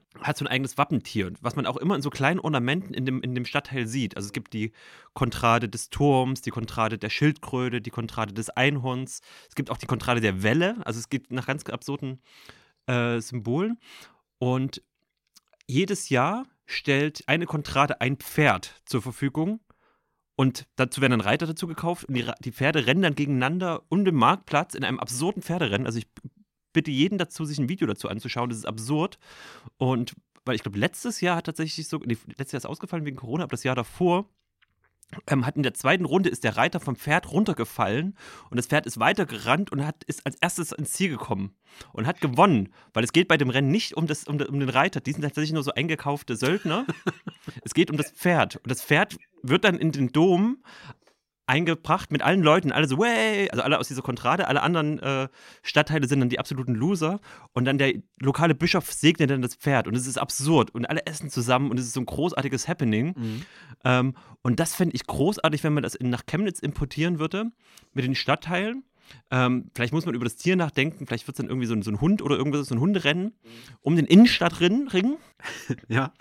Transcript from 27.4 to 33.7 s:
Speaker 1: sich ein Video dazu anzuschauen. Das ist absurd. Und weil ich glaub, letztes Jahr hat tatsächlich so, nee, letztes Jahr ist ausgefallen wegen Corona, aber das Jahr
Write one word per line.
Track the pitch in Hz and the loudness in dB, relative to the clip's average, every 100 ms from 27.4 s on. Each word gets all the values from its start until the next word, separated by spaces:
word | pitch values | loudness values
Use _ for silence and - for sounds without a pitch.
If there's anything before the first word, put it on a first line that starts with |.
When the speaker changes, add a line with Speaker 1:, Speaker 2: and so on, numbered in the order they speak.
Speaker 1:
sich | 156 147 | -6 -2
ein | 127 | -2
Video | 190 117 | 0 -2
dazu | 107 - | -2 -6
anzuschauen. | 104 120 123 123 | -8 -8 -4 -4
Das | 113 | -4
ist | - | -8
absurd. | 110 113 151 180 - - - - - - - | -8 -2 0 -2 -6 -20 -20 -20 -20 -16 -2
Und | 127 123 117 - _ _ - | 0 0 -2 -8 _ _ -6
weil | 120 | -4
ich | |
glaub, | - | -4
letztes | 98 156 - 240 220 | -2 -2 -2 -8 -2
Jahr | 180 170 | 0 0
hat | 170 | -2
tatsächlich | 156 160 - 156 | -6 -6 -6 -8
so, | 160 | -6
nee, | - 117 - - | -4 -6 -6 -12
letztes | 135 | -8
Jahr | 139 | -8
ist | - | -8
ausgefallen | 156 196 170 | -10 -8 -6
wegen | 147 131 | -6 -8
Corona, | 117 143 | -6 -6
aber | 160 | -4
das | 127 | -4
Jahr | 131 | -2